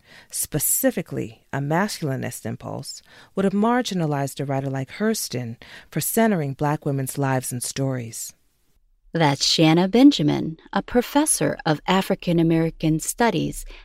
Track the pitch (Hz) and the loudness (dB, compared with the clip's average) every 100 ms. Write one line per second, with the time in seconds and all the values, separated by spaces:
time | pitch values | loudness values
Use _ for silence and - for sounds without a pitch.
0 | _ - - - - 147 - - 269 240 | _ -20 -12 -8 -6 -4 -2 0 0 -2
1 | 160 135 123 110 _ 135 143 165 202 - | -6 -8 -8 -12 _ -6 -2 0 0 -2
2 | 156 131 117 - 113 117 - 107 - - | -4 -4 -6 -8 -10 -10 -10 -12 -12 -16
3 | - - - - 196 196 220 247 240 185 | -20 -20 -12 -2 0 2 2 2 0 -2
4 | 156 143 139 - 139 135 139 135 139 - | 0 -2 -4 -4 -4 -2 -2 -4 -6 -4
5 | 214 220 - 120 120 113 - - - - | -2 -2 -4 -6 -8 -12 -16 -20 -10 -6
6 | - - 226 190 143 135 147 151 156 139 | -2 2 2 2 -2 -2 -2 0 -2 -2
7 | 131 - 135 131 131 123 - - 135 127 | -4 -2 0 0 -2 -6 -6 -4 -4 -4
8 | 113 110 - - _ _ _ _ _ _ | -8 -12 -14 -16 _ _ _ _ _ _
9 | _ 165 151 139 - - 160 165 185 226 | _ 2 2 2 2 4 6 6 4 8
10 | 277 277 147 143 - 160 - 202 - 247 | 8 6 2 0 -2 -8 -6 -6 -2 0
11 | 233 285 302 - 151 - - 151 - 185 | 0 2 2 0 0 -2 -2 -2 2 2
12 | 190 190 - 170 165 165 165 - 160 156 | 2 -2 0 2 4 4 0 0 0 0
13 | - - 233 170 143 - - - | -2 0 0 0 -2 -6 -14 -18